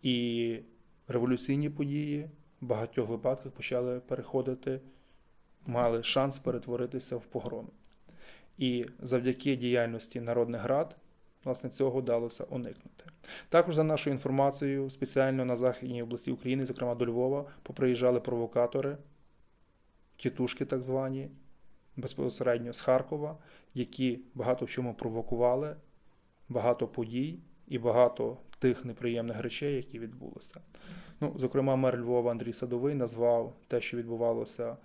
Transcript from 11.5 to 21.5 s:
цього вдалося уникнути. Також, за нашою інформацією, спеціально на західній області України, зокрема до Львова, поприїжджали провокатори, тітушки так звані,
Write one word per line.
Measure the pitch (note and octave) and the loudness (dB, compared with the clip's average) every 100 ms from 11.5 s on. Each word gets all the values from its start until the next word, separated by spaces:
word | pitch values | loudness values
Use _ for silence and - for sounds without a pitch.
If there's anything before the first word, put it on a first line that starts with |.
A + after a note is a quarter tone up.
| B2+ B2+ | -6 -6
цього | - C3+ B2+ | 0 2 2
вдалося | B2 A#2 A#2 - | 2 0 0 -6
уникнути. | - C3+ A#2+ - - - - - - - - | -8 -6 -8 -12 -20 -20 -20 -20 -16 -16 4
Також, | E3 F3 | 4 6
за | D#3 | 4
нашою | D#3 D3+ - | 4 2 0
інформацією, | C3+ C#3 C3+ C#3 C#3 C#3+ C#3 C3+ | -2 0 4 4 4 -2 -2 -4
спеціально | - B2+ - C3+ C3 | -4 0 4 4 4
на | B2+ B2 | 0 2
західній | B2+ B2 B2+ A#2+ | 2 2 -4 -6
області | A#2 A#2+ - | -4 -6 -4
України, | B2+ B2+ C3 B2+ | -4 0 0 0
зокрема | B2 B2 | -2 -2
до | A#2+ A#2+ | 0 0
Львова, | A#2 B2+ C#3 C#3+ - | 2 2 0 -4 -12
поприїжджали | - - C3 A#2+ B2 B2 | -14 0 2 4 6 4
провокатори, | - A#2+ A#2 - A#2+ C#3 C#3 C#3+ - _ _ _ _ _ _ _ _ _ _ _ | 2 -2 0 2 2 2 -2 -4 -12 _ _ _ _ _ _ _ _ _ _ _
тітушки | C3 B2 B2 - | -4 0 -2 -2
так | C3 C3+ | -2 -2
звані, | B2+ C3 C3 C3 C#3+ - - | 0 -2 -2 -4 -8 -14 -20